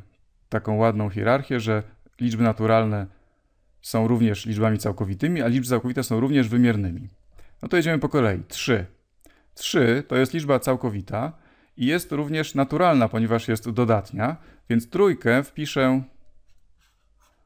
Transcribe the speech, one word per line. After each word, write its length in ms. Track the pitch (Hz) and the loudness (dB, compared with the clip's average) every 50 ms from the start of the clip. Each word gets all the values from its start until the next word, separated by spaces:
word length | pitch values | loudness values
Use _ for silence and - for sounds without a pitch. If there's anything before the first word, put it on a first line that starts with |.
| - _ _ _ _ _ _ _ _ - | -8 _ _ _ _ _ _ _ _ -6
taką 260 | - 107 - 110 107 | -6 -4 -2 -2 0
ładną 340 | 107 113 113 107 107 107 104 | 2 2 2 2 0 -4 -4
hierarchię, 500 | 95 104 104 110 127 139 135 - 135 120 | -4 -2 0 0 0 0 0 -2 -4 -2
że 240 | 110 113 110 107 107 - - _ - - _ - | 0 0 -2 -2 -2 -6 -14 _ -20 -18 _ -4
liczby 240 | 123 120 113 113 120 | -4 -2 0 2 0
naturalne 640 | 113 110 - 110 110 113 113 110 107 107 104 98 98 - _ _ _ _ _ _ _ _ _ _ _ _ _ | 0 0 0 2 2 4 4 2 2 -2 -4 -6 -8 -12 _ _ _ _ _ _ _ _ _ _ _ _ _
są 260 | - - - 113 113 | -10 -4 -2 0 2
również 380 | 113 123 113 117 110 101 - - | 2 2 4 2 2 0 -2 -4
liczbami 320 | 113 107 104 110 110 110 | -4 -2 0 0 0 0
całkowitymi, 640 | 104 - 107 95 - 107 95 98 95 139 160 175 - | 0 -2 -4 -4 -4 -4 -6 -4 -4 -2 -2 -2 0
a 60 | 113 | 0
liczby 200 | 120 120 135 120 | 0 0 0 0
całkowite 360 | 123 127 113 - 123 123 139 123 | 0 0 0 -2 -2 -4 -4 -4
są 160 | - 117 113 | -2 0 0
również 300 | 127 139 151 139 123 107 | 0 2 2 2 2 2
wymiernymi. 600 | 117 120 123 120 110 104 98 90 85 - - - - _ _ _ - - - - - - | 4 4 4 4 2 0 -2 -4 -6 -8 -12 -14 -20 _ _ _ -20 -20 -20 -20 -18 -14
No 60 | - | -6
to 100 | - 180 | -2 0
jedziemy 220 | 175 151 170 160 - | 0 2 2 0 0
po 100 | 151 143 | 0 0
kolei. 340 | - 147 120 107 95 85 80 | 2 2 2 2 0 -2 -6
Trzy. 380 | - - - - 139 120 101 87 - - _ _ _ _ _ _ - _ _ _ _ - | -10 -12 -6 -2 0 0 0 -2 -6 -14 _ _ _ _ _ _ -20 _ _ _ _ -16
Trzy 480 | - - - - 170 127 117 117 139 147 | -12 -6 -2 2 2 4 4 2 0 -2
to 80 | - 127 | -2 0
jest 180 | 127 135 131 - | 0 0 0 -2
liczba 260 | 165 151 143 139 123 | -4 -2 0 0 0
całkowita 760 | - 139 131 120 - 120 104 101 90 - - 107 127 160 - - _ _ _ _ _ _ _ | 0 0 -2 -2 -2 -6 -6 -6 -8 -8 -6 -6 -6 -8 -10 -16 _ _ _ _ _ _ _
i 80 | 123 123 | -2 -2
jest 260 | 131 160 175 - - | 0 0 0 -2 -4
również 440 | 151 143 151 143 156 156 147 - - | -6 -4 -4 -4 -4 -4 -4 -2 -2
naturalna, 540 | 139 139 135 147 156 185 175 156 131 113 110 | -2 -2 0 0 2 4 4 4 4 2 2
ponieważ 380 | - 113 117 107 117 113 - | 0 0 0 0 0 0 0
jest 220 | - 113 107 - 117 | -2 -4 -4 -4 -4
dodatnia, 680 | 107 120 120 110 113 101 95 - - 107 110 135 165 - - - - _ _ - | -2 0 2 2 2 0 0 -4 -6 -4 -4 -4 -4 -8 -14 -20 -20 _ _ -2
więc 200 | 120 113 117 - | 0 0 -2 0
trójkę 540 | - 175 202 196 165 - - 120 120 131 143 | 2 2 4 4 2 2 2 2 2 2 0
wpiszę 600 | - - - 151 139 - 143 131 131 131 135 131 - - - - - - - _ _ - _ _ _ _ _ _ _ _ _ _ _ _ _ _ _ _ _ _ | -2 -8 -8 -8 -4 0 2 2 2 2 0 -2 -6 -14 -20 -20 -20 -20 -20 _ _ -20 _ _ _ _ _ _ _ _ _ _ _ _ _ _ _ _ _ _